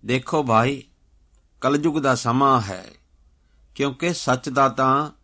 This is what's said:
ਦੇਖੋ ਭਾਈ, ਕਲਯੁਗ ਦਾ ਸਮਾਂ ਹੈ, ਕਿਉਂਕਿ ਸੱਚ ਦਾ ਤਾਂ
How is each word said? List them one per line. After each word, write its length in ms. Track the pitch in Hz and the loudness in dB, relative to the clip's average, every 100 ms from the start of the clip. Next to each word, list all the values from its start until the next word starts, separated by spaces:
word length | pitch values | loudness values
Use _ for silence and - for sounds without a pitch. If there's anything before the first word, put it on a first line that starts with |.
| 104 | -2
ਦੇਖੋ 380 | 127 - 160 | -4 -2 -4
ਭਾਈ, 400 | 135 110 123 139 - _ _ _ _ _ _ _ | 2 2 2 -2 -12 _ _ _ _ _ _ _
ਕਲਯੁਗ 380 | 131 143 160 156 | 0 2 0 0
ਦਾ 160 | 135 123 | 0 0
ਸਮਾਂ 460 | 120 123 139 131 | 0 2 4 4
ਹੈ, 300 | 101 92 92 - _ _ _ _ _ _ _ - | 0 -8 -14 -20 _ _ _ _ _ _ _ -4
ਕਿਉਂਕਿ 380 | 139 127 170 | -4 -2 -4
ਸੱਚ 360 | 165 - 127 143 | -4 -2 -2 -2
ਦਾ 200 | 131 135 | 0 0
ਤਾਂ 420 | 127 131 135 151 - | 2 0 0 -2 -10